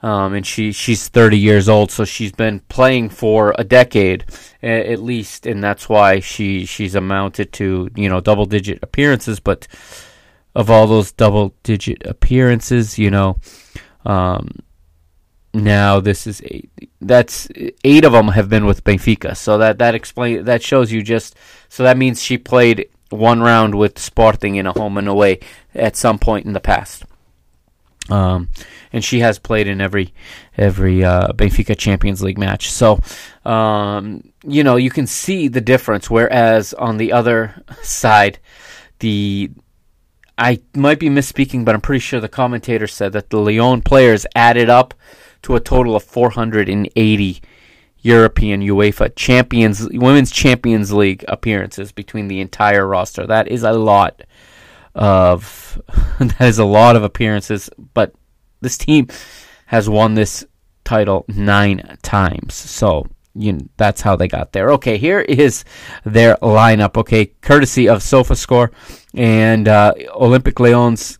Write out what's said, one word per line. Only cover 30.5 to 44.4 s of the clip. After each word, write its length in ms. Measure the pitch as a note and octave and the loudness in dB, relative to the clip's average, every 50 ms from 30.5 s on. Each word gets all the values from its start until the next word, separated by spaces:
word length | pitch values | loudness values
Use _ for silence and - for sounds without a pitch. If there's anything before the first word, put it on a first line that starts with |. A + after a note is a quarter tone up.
| _ | _
every, 480 | - G2+ G2+ F#2+ F#2+ G2 F#2+ F#2 F#2 F#2 | 0 0 0 0 0 0 0 2 2 2
uh, 240 | F2+ F2+ F2+ F#2+ - - | 2 2 0 0 -2 -2
Benfica 440 | - G#2 G2+ - - G#2 - G#2+ | 0 0 0 2 0 0 -2 -4
Champions 460 | - - A2 G2 F#2 - G2+ G2 F#2+ G2+ | -4 -2 -2 -2 0 0 -2 -2 -4 -6
League 160 | F#2+ F#2+ - | -6 -6 -4
match. 320 | G2+ F#2+ G2 G2+ - - | -4 -4 -4 -6 -6 -10
So, 300 | - - B2+ A2 G#2 F#2+ - - - - - - - _ _ | -4 2 2 2 4 2 0 -8 -10 -20 -20 -20 -20 _ _
um, 760 | - A2+ A2+ A2 A2 G#2+ G#2 G#2 G2+ G2+ G#2 G2 G#2 G#2 - - _ _ _ _ | -4 -2 0 0 0 0 -2 -4 -4 -6 -8 -8 -10 -14 -16 -18 _ _ _ _
you 180 | D3 C#3 D3 D3 | -4 -2 0 2
know, 120 | C#3 B2 | 4 2
you 140 | B2 B2+ C3 | 2 0 -2
can 160 | - - C3+ | -2 -4 -6
see 420 | A2+ - - - - G3 F#3+ D#3+ C3+ | -6 -8 -10 -6 -6 -4 -4 -4 -4
the 120 | A#2 B2+ | -4 -4
difference. 480 | A2 A2 B2+ B2+ - - A2 G2+ - - | 0 0 0 0 0 -2 -6 -6 -4 -2
Whereas 640 | A2+ A2+ A#2 - - B2 A#2 A2+ A2+ A2 G#2 - - | 0 0 0 2 2 2 2 4 2 2 0 -4 -10
on 220 | - - A#2 A2 | -8 -6 -6 -4
the 160 | G#2+ A2+ A2 - | -4 -4 0 0
other 500 | A#2+ A#2 A#2+ A#2 A2+ A2+ G#2+ - - - - - | 0 0 0 0 -2 -2 -6 -10 -20 -20 -20 -20
<laughs> 100 | - - | -18 -12
side, 560 | - - - - A#2+ A2 G#2 G2+ G2+ G2 - _ _ _ _ - - - - - _ _ _ | -12 -10 -4 0 4 4 4 4 4 0 -6 _ _ _ _ -20 -20 -20 -20 -20 _ _ _
the, 500 | - A2+ G#2 G2+ G2+ G2+ G2+ G2 G2 - - - _ _ _ _ _ _ _ _ _ _ _ _ _ _ _ - | -6 -6 -4 -4 -4 -6 -6 -6 -8 -10 -12 -18 _ _ _ _ _ _ _ _ _ _ _ _ _ _ _ -2
I 220 | A#2 B2 B2 - _ _ _ | 0 0 0 -2 _ _ _
might 260 | C#3 C#3 C#3+ D3+ D3 | 0 2 2 2 2
be 80 | E3 D#3 | 0 0
misspeaking, 560 | C#3 C#3 C3 - - - C#3 C3 - B2+ A#2 | 0 0 -2 -4 -4 -4 -4 -4 -4 -4 0
but 100 | A2+ A2 | 0 0
I'm 60 | G#2+ | 0
pretty 200 | - - C#3+ C3 | -2 -4 -4 -4
sure 200 | - - - B2 | -4 -6 -8 -8
the 80 | A2 G#2+ | -8 -8
commentator 580 | - - B2+ B2 B2 A#2 - - A#2+ A2 G#2+ | -6 -4 -4 -4 -4 -6 -6 -4 -4 -4 -4
said 260 | G2+ - - G#2 G2 F#2+ | -6 -8 -6 -6 -4 -4
that 180 | G#2 G2+ - | -6 -8 -4
the 80 | - G#2+ | -4 -2
Lyon 440 | G#2 G#2 G#2+ A2 A#2 B2+ B2+ A#2+ - | 0 0 0 2 2 2 2 0 0
players 440 | - C3+ C3+ C3 A#2+ A2+ G#2 - - - | 2 4 6 6 6 4 2 0 -4 -2
added 360 | - | 2